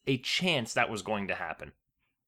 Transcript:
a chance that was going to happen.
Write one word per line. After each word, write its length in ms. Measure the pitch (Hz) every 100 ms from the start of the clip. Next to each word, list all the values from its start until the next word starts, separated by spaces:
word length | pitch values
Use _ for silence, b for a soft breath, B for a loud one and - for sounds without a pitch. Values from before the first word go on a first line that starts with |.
| -
a 120 | 131
chance 560 | - - 180 151 113
that 160 | 123 117
was 120 | 107
going 280 | 95 107 95
to 60 | 90
happen. 360 | 85 78 76 - _ _ _ _